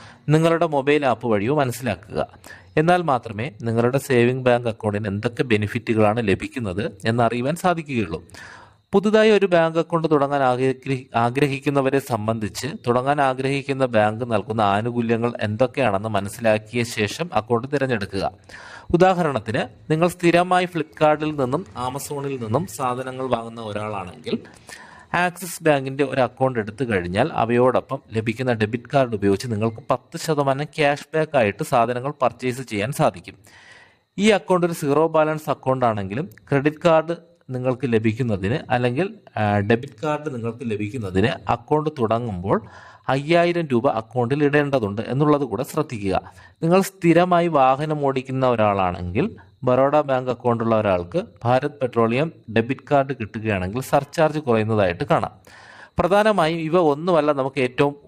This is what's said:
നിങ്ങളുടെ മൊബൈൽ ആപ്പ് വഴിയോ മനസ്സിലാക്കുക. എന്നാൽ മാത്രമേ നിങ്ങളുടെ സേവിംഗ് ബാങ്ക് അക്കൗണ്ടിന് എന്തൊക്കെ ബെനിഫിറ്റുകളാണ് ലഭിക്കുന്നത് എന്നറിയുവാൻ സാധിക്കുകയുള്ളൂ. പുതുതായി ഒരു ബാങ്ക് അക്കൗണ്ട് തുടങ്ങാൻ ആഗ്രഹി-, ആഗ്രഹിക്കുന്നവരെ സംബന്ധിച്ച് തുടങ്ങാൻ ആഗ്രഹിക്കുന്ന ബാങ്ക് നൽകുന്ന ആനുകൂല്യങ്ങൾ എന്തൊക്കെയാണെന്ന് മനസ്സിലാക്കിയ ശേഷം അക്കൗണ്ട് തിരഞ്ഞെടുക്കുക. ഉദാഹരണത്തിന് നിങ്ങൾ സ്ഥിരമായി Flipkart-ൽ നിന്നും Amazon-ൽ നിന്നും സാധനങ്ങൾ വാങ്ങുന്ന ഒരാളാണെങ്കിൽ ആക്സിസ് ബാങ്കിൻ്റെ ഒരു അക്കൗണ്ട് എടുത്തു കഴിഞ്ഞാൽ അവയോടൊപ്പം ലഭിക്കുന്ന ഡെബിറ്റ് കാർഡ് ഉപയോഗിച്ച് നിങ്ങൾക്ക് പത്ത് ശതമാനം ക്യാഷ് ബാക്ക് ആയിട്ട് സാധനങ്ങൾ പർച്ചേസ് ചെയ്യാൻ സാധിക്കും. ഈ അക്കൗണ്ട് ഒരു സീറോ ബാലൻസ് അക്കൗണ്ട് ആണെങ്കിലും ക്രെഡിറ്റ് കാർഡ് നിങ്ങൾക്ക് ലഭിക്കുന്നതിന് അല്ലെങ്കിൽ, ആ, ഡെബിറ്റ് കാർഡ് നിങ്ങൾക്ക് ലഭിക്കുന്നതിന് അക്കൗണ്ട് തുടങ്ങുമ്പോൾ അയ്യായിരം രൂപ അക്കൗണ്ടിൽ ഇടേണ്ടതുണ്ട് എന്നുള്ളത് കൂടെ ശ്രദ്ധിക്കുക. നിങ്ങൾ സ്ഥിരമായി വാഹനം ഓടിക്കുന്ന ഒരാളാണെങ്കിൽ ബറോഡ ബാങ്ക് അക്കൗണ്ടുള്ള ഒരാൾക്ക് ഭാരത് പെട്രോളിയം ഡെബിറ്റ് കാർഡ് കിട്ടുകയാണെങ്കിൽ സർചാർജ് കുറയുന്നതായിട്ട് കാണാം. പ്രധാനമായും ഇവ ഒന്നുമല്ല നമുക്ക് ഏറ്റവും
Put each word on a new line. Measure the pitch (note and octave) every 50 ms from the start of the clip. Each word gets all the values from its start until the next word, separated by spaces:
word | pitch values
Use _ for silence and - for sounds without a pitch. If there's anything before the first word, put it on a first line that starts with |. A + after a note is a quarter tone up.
| - - - - - -
നിങ്ങളുടെ | D3 D#3+ D#3+ E3 E3 E3 E3+
മൊബൈൽ | D#3+ D3+ C#3 C3 C#3+ D3 D3+ D3
ആപ്പ് | C3 A2+ G#2+ -
വഴിയോ | A#2+ G#2+ G2+ G2 A#2 D3
മനസ്സിലാക്കുക. | D3+ C#3 B2+ A#2 - C3 A#2+ F#2+ - - - - D2+ C2+ - - - - - - - - - -
എന്നാൽ | D3+ D#3 E3+ F3+ F3+
മാത്രമേ | F3 D#3 C3 A#2 - A2 G#2 G#2 A2+ D#3+ - -
നിങ്ങളുടെ | A#2 A#2 A2+ A#2 A#2 B2 B2
സേവിംഗ് | C#3 - - C3 A#2+ A#2+ A#2+ B2+ C3 B2+
ബാങ്ക് | B2 A#2+ A#2+ B2
അക്കൗണ്ടിന് | A#2 A2 - - G#2+ G2+ G#2 A2
എന്തൊക്കെ | G#2 G2 G2+ A2 B2 - - D3
ബെനിഫിറ്റുകളാണ് | B2 A2 G#2 G#2 G2+ - A#2+ - - A2+ A2 G#2+ G#2 G#2+ A#2+ A#2
ലഭിക്കുന്നത് | G2+ F#2 F#2 - G2+ - C3 A#2 G2 E2+ F#2+ A#2+ E3+ D3 - -
എന്നറിയുവാൻ | A2 A#2 B2 A#2+ A2+ B2 B2 B2 C3+ E3
സാധിക്കുകയുള്ളൂ. | - - F#3 F3 E3 D#3 C#3+ C#3 A#2 G2+ E2 E2 D2+ - - - - - - - - - - _ _ _ _ -
പുതുതായി | G3 F#3+ G#3+ G#3 A3 G#3+ A3
ഒരു | G#3+ G3 F#3+
ബാങ്ക് | F#3+ F3+ E3+ E3 E3 D#3+ E3
അക്കൗണ്ട് | D#3 - - D3+ D#3+ D#3+
തുടങ്ങാൻ | D#3+ C#3+ C#3 C#3 C#3+ C#3+
ആഗ്രഹി-, | C3+ B2+ B2+ B2 C3 C3+ C3 C3 - C3+ C3+ B2+ C3 - -
ആഗ്രഹിക്കുന്നവരെ | A#2 A#2 A#2+ B2 C#3 D3+ C#3 C3+ C#3+ C#3 D3 C#3 C#3+ C3+ C3 C3+ C#3
സംബന്ധിച്ച് | - - B2 G#2+ G#2 A2 A2+ A2+ G#2+ F#2+ F2 - - B2+ F#3+ - -
തുടങ്ങാൻ | B2 A#2+ B2+ B2+ C#3 D3 D3
ആഗ്രഹിക്കുന്ന | C#3 C3 C3 B2+ C3 C3+ C#3 C#3 B2+ - C3+ C3+ C3+
ബാങ്ക് | B2+ A#2+ G#2+ G#2 G#2+ A2 A2 B2+ A#2+
നൽകുന്ന | A2+ G2+ F#2 - A2 A2+
ആനുകൂല്യങ്ങൾ | G#2+ G2 G2 G#2 A2+ A#2+ A#2+ A#2+ A#2 A2+ A#2 A2+ A#2 A#2+ A#2 -
എന്തൊക്കെയാണെന്ന് | - G#2+ G#2+ G#2+ C3 B2 - C#3+ C3 A2+ G2 F#2+ G#2 A2
മനസ്സിലാക്കിയ | G#2+ G2 G2 G2 - - A#2 A2+ G#2+ G#2+ A2 - - B2 A#2
ശേഷം | A#2 - A#2 G#2+ G2+ - - E3 F3 -
അക്കൗണ്ട് | A2 G#2+ - A#2+ A2+ A#2+ C3+ D3+
തിരഞ്ഞെടുക്കുക. | C#3 C3+ C3 B2 G#2 G2+ - - G2 E2+ - - - _ - - - - - - - - - -
ഉദാഹരണത്തിന് | E3 F3+ F#3 F#3+ E3+ F3+ D3+ A#2+ G#2+ G#2 - G#2+ D3 G3+ - - - - -
നിങ്ങൾ | D#3 D#3 E3+
സ്ഥിരമായി | F3 E3+ - F3 E3+ E3 E3+ F3+ F#3 F3+ F3+ F#3
Flipkart-ൽ | F3 - E3 D3 - - - D#3 D3+ D3+ D3 D3+ D3+ D3+
നിന്നും | C#3+ C3+ B2 B2+ A#2+ - - - A#2+ B2 C3
Amazon-ൽ | C3+ C#3 - - D3+ C#3 C#3 C#3 C#3 B2+ A#2
നിന്നും | G#2+ A2 C#3+ F3+
സാധനങ്ങൾ | - - - C#3 B2 B2 B2 C3 C3 B2+ B2+ C3
വാങ്ങുന്ന | B2+ B2 A2+ A2+ A#2 A2+ A#2
ഒരാളാണെങ്കിൽ | A2+ G#2+ G2+ G#2 G#2+ G#2+ G#2+ G2 F#2 F2+ F#2+ F#2+ - G#2+ D3 A#3+ - - - - - - - - - - - - - _ -
ആക്സിസ് | E3+ F3+ F3+ F3 - F#3 E3+ - - E3
ബാങ്കിൻ്റെ | D#3 D3 C#3 C3+ C3+ C3+ C#3 C#3+
ഒരു | B2+ C3 C3
അക്കൗണ്ട് | B2 A#2 - - C3 C3 B2+ A#2
എടുത്തു | G#2 G#2+ G#2 - C#3
കഴിഞ്ഞാൽ | A#2 G#2+ F#2 F2 F2 F2+ G2+ B2+ E3 -
അവയോടൊപ്പം | - A2+ A2+ A#2+ A#2+ B2 B2+ A#2 G2+ - - C3 C3+ - - G#2+
ലഭിക്കുന്ന | A2+ G#2+ A#2 G#2+ A2+ C3 B2+ A#2+
ഡെബിറ്റ് | G#2+ A2 G#2+ A#2 A#2+ A#2+ - -
കാർഡ് | C#3 C3 A#2+ A#2
ഉപയോഗിച്ച് | G2 G2+ G2+ G2 F#2+ -
നിങ്ങൾക്ക് | B2 A2+ G2+ A2 A2+ A2 - - -
പത്ത് | C3 B2 _ _ -
ശതമാനം | E3 - D#3+ D#3 C#3+ C#3+ C3+ C3+ C3+ D3+
ക്യാഷ് | D3 - - D3 C#3+ D3 C#3+ - - -
ബാക്ക് | D#3 D#3 D3+ -
ആയിട്ട് | C#3 A2+ G2+ G2 - D#3
സാധനങ്ങൾ | - C3+ A#2+ A#2 A#2 B2 B2 B2 C#3+ D3 -
പർച്ചേസ് | B2+ A#2+ A#2 - B2 B2+ A#2+ C3
ചെയ്യാൻ | C3 - A2 G2+ G2 B2
സാധിക്കും. | D3 - D#3 A#2+ - F2+ - - - - _ - - - - - - - - _ _ _ _ _ -
ഈ | - G3 A3
അക്കൗണ്ട് | G#3 F#3 F#3 - F#3 F3+ E3+
ഒരു | E3+ E3+
സീറോ | - D#3+ C#3 C#3 D3 D#3+
ബാലൻസ് | E3 D#3+ D#3+ D#3 D#3 D#3 D#3 - D#3
അക്കൗണ്ട് | C3 - - C3 C3 C3 B2+
ആണെങ്കിലും | A#2 A2 G#2+ G2 F#2 G2 B2 E3 G#3 - - _ -
ക്രെഡിറ്റ് | C#3 C#3 C3+ D3+ D3+ - -
കാർഡ് | E3+ D#3+ D#3+ D#3 D#3+ E3+ E3+ - _ _ _ _ -
നിങ്ങൾക്ക് | B2+ B2+ B2+ C3 B2+ A#2+ - B2+ A#2
ലഭിക്കുന്നതിന് | A2 G#2+ A2+ G#2+ A2 C3 A#2 G#2 F2+ F#2 G2 B2+ E3 - -
അല്ലെങ്കിൽ, | A#2+ B2 B2 B2 B2 C#3 F#3 G3+ A3+ - - - -
ആ, | G#2+ G#2+ G#2 G#2 G#2
ഡെബിറ്റ് | G2+ G#2 A#2 A#2 C3 C#3 - - -
കാർഡ് | D3+ D3+ D3 D3+ D3+ C3+
നിങ്ങൾക്ക് | A#2 A2 A#2 A2 - C3+ A#2
ലഭിക്കുന്നതിന് | G#2+ G2+ G#2 G2+ G#2 B2+ G#2+ F#2 F2+ F#2+ G2+ B2+ - - - -
അക്കൗണ്ട് | A#2+ A#2 - - D3+ D3+ D3+ D3+ D3+ -
തുടങ്ങുമ്പോൾ | A#2 G#2 A2+ A#2 A#2+ A#2 G2 F2 F2 G2+ D3+ G#3+ - - - - - - - - _ -
അയ്യായിരം | C3 C#3 C#3+ D3+ E3+ E3+ E3+ F3 E3+ E3+ E3
രൂപ | C#3+ C3 A#2 A2 C#3+
അക്കൗണ്ടിൽ | - A2 A2 - - B2 A#2+ A#2 C#3 D3+ D3
ഇടേണ്ടതുണ്ട് | C#3+ C#3 D3 D3 C#3+ C#3 C3 A2 G2 G2+ G#2+ G#2+
എന്നുള്ളത് | - B2 C3+ D3+ D3+ D3 C#3+ C#3+
കൂടെ | A#2 G#2 G#2+ C#3
ശ്രദ്ധിക്കുക. | - - D#3 D3 - A#2+ G#2 G2+ F#2+ F2+ - - - - - - - _ - -
നിങ്ങൾ | E3 F3 F#3+
സ്ഥിരമായി | F#3+ - - - - E3+ D#3+ E3 F3+ F3+ F3+ E3+ F3
വാഹനം | F3 D#3+ C#3+ C3 C3 C3 C3+ D#3 D#3 D#3 D3+ C#3+
ഓടിക്കുന്ന | C#3 C3+ C3+ B2+ C3 C3 C3 C3
ഒരാളാണെങ്കിൽ | B2+ A#2+ A2 G#2+ G#2 G2+ G2 F#2+ F2+ F2 F#2 F2+ F2 F2 A2+ E3+ A3+ - - - _ _ _ -
ബറോഡ | B2+ B2+ B2+ C3+ C#3 D3 D3+
ബാങ്ക് | D3 C#3 C3+ B2+ B2+ B2+
അക്കൗണ്ടുള്ള | A#2+ A#2+ - A#2+ A#2 A2+ A#2 A2+ A2+
ഒരാൾക്ക് | A2 G#2 G2+ F#2 F2+ F2 F2 - E3+ G#3+ - - - -
ഭാരത് | A#2+ B2+ B2+ C#3+ D3 C#3+ -
പെട്രോളിയം | C3 A#2+ - A#2 A2+ A2+ A#2 C3 D#3 E3+ - - - - G#2
ഡെബിറ്റ് | A2+ A2 B2 C3+ - - -
കാർഡ് | D3 C#3 C3+ C3+ C#3
കിട്ടുകയാണെങ്കിൽ | - A2 G2+ - A#2 G#2+ A2 G#2 F#2 F#2 F#2 G#2 B2+
സർചാർജ് | C3 - - C#3+ C#3 - - - D#3 D#3 D3 D#3
കുറയുന്നതായിട്ട് | C#3+ B2+ A2+ A2 G#2+ G#2+ A2+ G#2+ G2 F2+ F2 - C#3+
കാണാം. | - E3+ C3 G2 F#2 - - _ - - - - - - - - - _ -
പ്രധാനമായും | F3 E3+ F#3+ G#3 G#3 A3 G#3+ F#3 D#3+ D#3 E3+
ഇവ | E3 D#3+ D#3 D#3 F#3
ഒന്നുമല്ല | F3 D3+ C#3 C#3+ E3 F#3 F3 D#3 D3 D3+
നമുക്ക് | D3 C#3 C3 C3+ - C#3+
ഏറ്റവും | B2+ B2 B2 - C#3+ C#3+ C#3+ - -